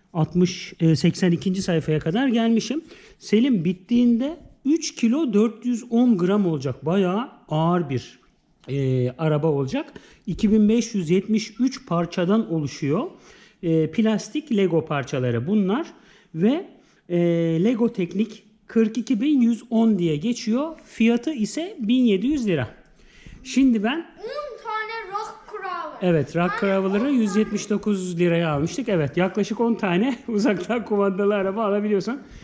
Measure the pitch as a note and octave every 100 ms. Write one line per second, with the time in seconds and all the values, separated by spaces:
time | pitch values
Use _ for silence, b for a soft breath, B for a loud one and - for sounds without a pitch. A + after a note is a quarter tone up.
0 | b E3+ D#3 F3+ F3+ - - - E3 D#3
1 | E3+ - F3+ E3+ F#3+ F#3+ F#3 E3 - D#3
2 | E3 G#3 C4+ A3+ A3+ A3+ - D4 B B
3 | B B - G#3 C#4 G#3+ D#3+ F#3 - A#3+
4 | A#3+ A#3 C#4 E4+ - _ C4+ D#4+ - -
5 | A3+ C#4 C#4+ G3+ A3+ A3 B3 A#3 - A#3
6 | B3 F#3+ F3+ G#3 F3+ D3+ C3 - D3 G3
7 | F3+ G3+ C#4+ - - D#3 E3 F3 C#3+ B2+
8 | - - _ _ _ _ - C#3 C3 B2+
9 | B2 B2 D#3+ D3+ D#3+ C#3+ C3 C#4 - B
10 | B B - D#3+ G#3 G#3+ G#3 A#3 A#3 G3+
11 | D#3+ F#3 G#3 A3 - - B3+ - - F3
12 | E3+ - F3 A3+ D#3+ E3 C#3+ - C3+ E3+
13 | F#4 B B B B B E3+ D#3+ D#3 A#3
14 | A3 G#3 - D4+ - G#3 F#3 D#3+ D#3 C#3+
15 | B2+ C#3 B2 A#2 C#3+ G#3+ F#3 B3 E4 b
16 | b b b D#3+ G#3 D#4+ - b b b
17 | - F3 F3 E3+ E3 E3 G#3+ A3+ A#3 G3
18 | F3 F#3+ A3+ - _ _ - A3+ G#3+ A#3
19 | A3+ A3 C#4+ C#4+ A#3 A3 - A3+ A3+ G3
20 | E3+ D3 G#3+ A#3 G#3+ A#3+ D#4+ D#4+ - -
21 | A3+ A#3+ D4+ C#4 G3+ D4 F4+ G#4+ G#3 B3+
22 | A#3+ F#3+ A#3+ D4+ G#3+ D#3 A2 - _ B
23 | B B B B C4 B3+ C4+ A3+ G#3+ D#4+
24 | E4 - A4 D5 D5 A4 A4 G#4+ G#4+ A4+
25 | F#4+ G4+ G#4+ - - G#4 F#4+ F4 D#4 -
26 | F#3 D#3+ C3 E3 F3+ G#4 G3 F#3+ F#3+ G3+
27 | C#4 C4 G#3+ G3+ G#3+ G#3+ - G3+ G#3+ G3
28 | F3+ E3+ F3 E3+ E3+ C#3+ D#3+ - A#3 F3+
29 | C#3 F3 F#3 G#3 G3+ G#3+ A#3 G#3+ G3 F3
30 | B3+ A#3 - G#3 A3+ F3+ F3+ A#3+ - G#3
31 | G3+ F#3+ G3+ G#3 F#3+ G3+ G#3 G3+ G#3 G3+
32 | G#3+ C#4 B B